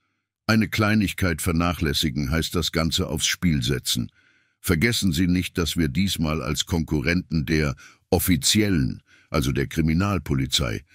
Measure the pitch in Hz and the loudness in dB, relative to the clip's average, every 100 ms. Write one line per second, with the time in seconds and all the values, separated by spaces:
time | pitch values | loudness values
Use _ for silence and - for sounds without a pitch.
0 | _ _ _ _ - 110 101 - 107 110 | _ _ _ _ 0 2 2 0 2 2
1 | 95 - 92 82 - 82 85 82 78 69 | 0 0 0 0 0 2 0 0 -2 0
2 | 82 67 67 80 78 87 78 82 80 80 | -2 -2 -2 -2 -2 -2 -2 -2 -2 -2
3 | 82 76 - - 90 73 62 64 - - | -2 -2 -2 0 0 2 0 -2 -2 -4
4 | 55 _ _ _ _ _ - 85 117 117 | -4 _ _ _ _ _ -2 2 2 2
5 | 98 73 92 90 87 - 80 87 78 65 | 0 2 2 2 0 -2 -2 0 0 0
6 | 98 - 80 78 64 76 - 85 78 76 | -2 0 -2 -2 -2 -4 -2 -2 0 0
7 | 67 87 - 80 71 78 73 67 - - | 0 -2 0 -2 0 0 0 -2 -12 -20
8 | _ 87 - 80 - 104 104 87 64 50 | _ 0 2 2 2 2 2 2 0 -4
9 | - _ _ 78 65 65 64 - 80 80 | -16 _ _ -2 0 -2 -2 0 0 2
10 | 101 95 71 69 65 - 62 53 - | 0 -2 -2 -2 -2 -2 -2 -6 -10